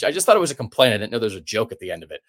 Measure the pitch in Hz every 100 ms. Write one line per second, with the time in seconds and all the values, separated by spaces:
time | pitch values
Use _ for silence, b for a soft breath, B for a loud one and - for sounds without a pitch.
0 | 107 160 220 214 170 139 117 - 127 104
1 | 104 117 113 95 78 107 113 - 92 85
2 | 80 76